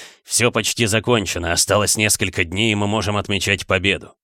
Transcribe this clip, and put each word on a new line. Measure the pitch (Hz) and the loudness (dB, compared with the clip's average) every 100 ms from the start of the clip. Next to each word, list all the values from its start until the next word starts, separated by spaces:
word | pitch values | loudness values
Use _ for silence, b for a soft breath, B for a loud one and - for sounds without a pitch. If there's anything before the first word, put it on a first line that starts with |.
| B B | B B
Всё | - - 117 | -6 0 0
почти | 117 107 - 113 | 0 -2 -2 0
закончено. | 110 123 120 92 87 85 | 0 2 0 0 -4 -2
Осталось | 85 - 101 98 - | 0 2 2 2 2
несколько | 107 - 98 - | 2 0 -2 -2
дней, | 82 95 113 | -4 0 0
и | 104 | 2
мы | 101 | 0
можем | 110 104 104 | 0 0 -2
отмечать | 95 101 101 98 - | -2 -2 0 -2 0
победу». | 95 95 82 - _ | 0 0 -2 -6 _